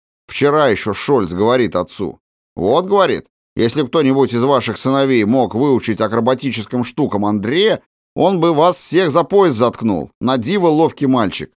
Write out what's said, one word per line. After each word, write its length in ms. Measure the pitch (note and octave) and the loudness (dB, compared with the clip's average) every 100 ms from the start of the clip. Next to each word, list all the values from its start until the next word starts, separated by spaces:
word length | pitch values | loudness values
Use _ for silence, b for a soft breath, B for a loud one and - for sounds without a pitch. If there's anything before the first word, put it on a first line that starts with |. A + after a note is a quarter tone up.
| _ _ - | _ _ -12
Вчера 400 | - C#3+ D#3 C#3 | -2 2 2 2
еще 260 | F#2+ A2 | 0 -2
Шольц 380 | G2 - C3 F2+ | -4 0 0 0
говорит 440 | F2+ A2 B2+ G2+ F2+ | 0 2 2 0 -2
отцу. 440 | F2 - F2 - _ _ _ E2 | -6 -6 -8 -10 _ _ _ -4
«Вот, — 300 | F#2 D3+ F#3 | 0 0 2
говорит, — 400 | G3 F3 E2 - _ _ - | 2 2 -2 -6 _ _ -2
если 280 | A2+ C#3+ | -2 0
кто-нибудь 500 | B2 D#3+ C3+ C3+ B2+ | -2 0 2 2 2
из 100 | A#2 | 0
ваших 340 | C3+ C3 A2+ G2 | 2 0 0 -4
сыновей 460 | C3 C#3 C3+ B2 G2+ | -2 0 2 2 2
мог 300 | C3 G#2+ A2 | 0 0 0
выучить 460 | C#3+ A#2+ - G#2 | 0 0 0 -4
акробатическим 840 | G#2+ A2+ A2+ C3 C#3 A2 G2 B2 | -2 0 0 0 -4 -6 -6 -6
штукам 420 | A#2+ - B2 G2+ G#2 | -6 -4 -4 -2 -2
Андрея, 560 | G#2 G#2+ E3 G#3+ D#3+ _ _ _ - | -2 -2 0 0 -2 _ _ _ -2
он 240 | E3+ F#3 | 0 2
бы 140 | E3+ | 2
вас 240 | D3+ F3 F3 | 4 2 0
всех 340 | - D#3+ F3 | -2 0 2
за 120 | D#3 | 0
пояс 320 | D3+ G3+ F3+ A2+ | 2 4 4 2
заткнул. 560 | A#2+ - A2+ E2+ C2 - | 0 0 -2 -2 -6 -6
На 180 | A#2+ C3 | -2 -2
диво 300 | A#2 G3+ E3+ | 0 0 2
ловкий 400 | D3+ D#3 - C#3 | 2 0 0 0
мальчик». 440 | B2+ G2 - D2+ | 0 0 -4 -12